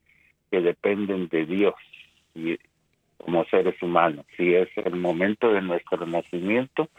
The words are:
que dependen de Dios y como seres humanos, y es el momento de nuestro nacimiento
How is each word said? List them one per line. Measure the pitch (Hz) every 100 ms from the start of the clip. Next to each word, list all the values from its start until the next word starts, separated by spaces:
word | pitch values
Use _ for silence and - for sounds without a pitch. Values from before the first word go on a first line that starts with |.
| _ _ _ _ -
que | 95
dependen | 87 - 101 101 101 92 87
de | 82 78
Dios | 95 98 - - - - _ _
y | 82 82 82 _ _ _ _ _ _
como | - 85 -
seres | 95 90 -
humanos, | 87 85 85 73 - -
y | 87
es | 87 92 -
el | 90 90
momento | 87 82 98 107 120
de | 101
nuestro | 92 85 - 87 85
nacimiento | 82 - 87 95 117 131 - 156